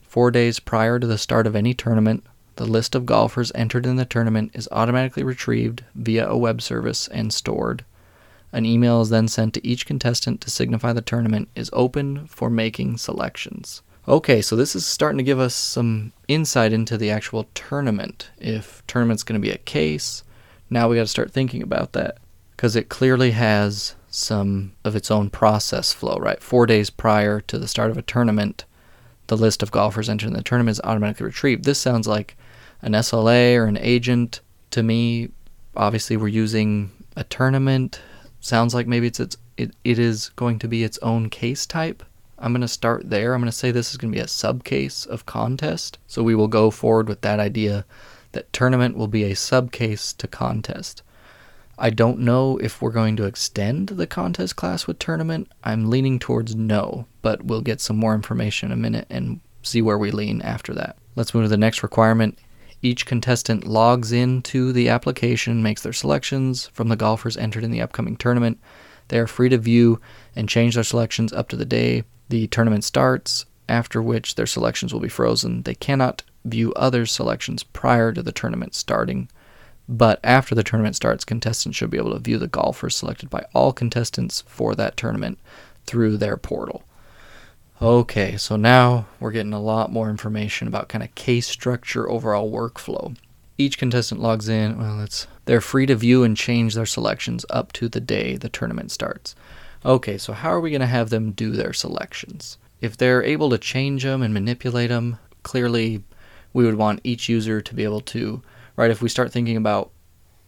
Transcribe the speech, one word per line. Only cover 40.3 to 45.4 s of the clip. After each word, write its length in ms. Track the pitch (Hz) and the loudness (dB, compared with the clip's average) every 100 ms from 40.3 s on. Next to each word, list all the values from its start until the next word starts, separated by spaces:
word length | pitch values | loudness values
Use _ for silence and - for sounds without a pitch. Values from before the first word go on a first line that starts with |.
going 240 | - 120 113 | -4 -2 -2
to 80 | 117 | -2
be 160 | 117 | -2
its 160 | 110 - | -2 -2
own 260 | 113 113 113 | -2 0 -2
case 380 | - 117 92 - | -4 -4 -4 -4
type. 360 | 165 160 - - _ - - | -4 -4 -6 -16 _ -20 -8
I'm 160 | 117 | -2
gonna 120 | 123 117 | -2 -2
start 440 | - 113 117 - | -2 -2 -2 -2
there. 240 | 104 117 | -2 0
I'm 80 | 127 | 0
gonna 100 | 120 | -2
say 180 | - 123 | -2 0
this 200 | 120 117 | 0 -2
is 80 | - | -6
gonna 160 | 113 | -6
be 40 | 107 | -4
a 60 | |
subcase 840 | 113 - 110 123 - 135 135 - - | -4 -4 -4 -6 -4 -4 -2 -6 -10
of 200 | 110 - | -10 -8
contest. 720 | 113 | -4